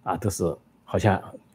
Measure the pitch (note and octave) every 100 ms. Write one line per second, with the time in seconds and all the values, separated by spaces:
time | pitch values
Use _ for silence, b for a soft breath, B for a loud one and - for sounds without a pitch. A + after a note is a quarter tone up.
0 | - F2+ G#2 F2+ F2 - _ _ - F#2+
1 | G#2+ F#2+ - - -